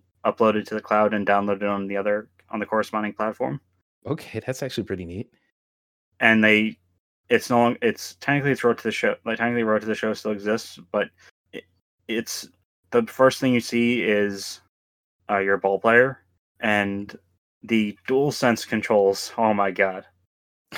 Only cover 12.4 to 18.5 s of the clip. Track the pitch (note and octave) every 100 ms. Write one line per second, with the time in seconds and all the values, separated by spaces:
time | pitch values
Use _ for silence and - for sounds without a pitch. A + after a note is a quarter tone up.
12.4 | - _ _ _ _ A#2+ A2+ - C3 -
13.4 | C3+ A#2+ A#2 A#2 A#2+ A#2+ F#2+ G#2 G2+ G2
14.4 | - - _ _ _ _ _ _ - G2+
15.4 | G2 G2 G2 F#2+ A2+ A#2 C3 C3+ _ _
16.4 | _ _ A2+ G#2 G2+ G2+ G2+ - _ _
17.4 | _ _ G#2+ A2+ G#2 - - C3+ C#3+ -
18.4 | B2+